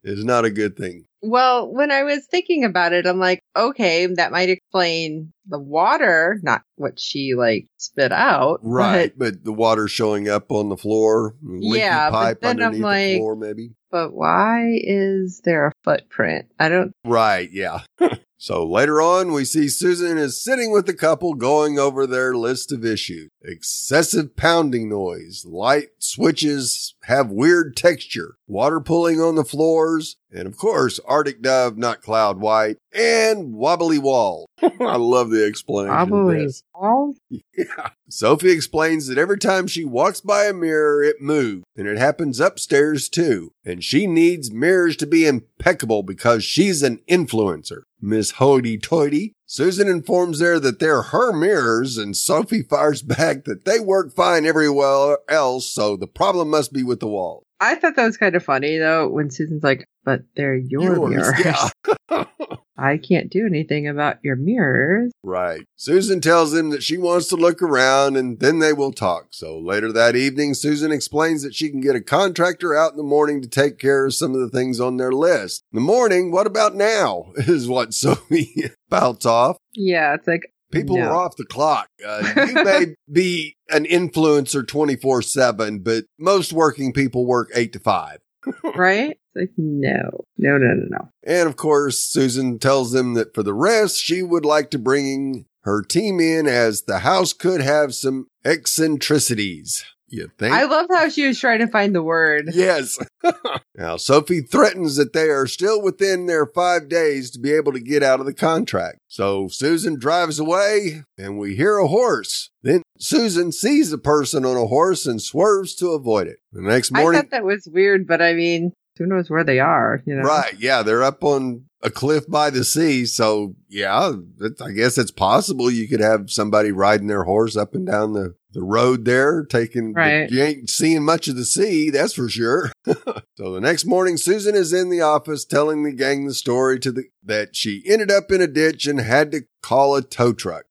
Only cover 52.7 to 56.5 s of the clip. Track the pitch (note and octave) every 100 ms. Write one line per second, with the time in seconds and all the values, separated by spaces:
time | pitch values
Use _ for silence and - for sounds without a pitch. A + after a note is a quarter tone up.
52.7 | C#3+ D3+ C3 C#3 A#2+ D#3+ C#3 C#3 F#2+ -
53.7 | A3+ G3+ F#3+ D#3+ - F3+ E3+ D#3 D#3 D3+
54.7 | C#3+ C#3 C#3 C#3+ C#3+ - D#3 C3+ B2+ -
55.7 | - G#2 G2+ G2 - G3 F#3 D#3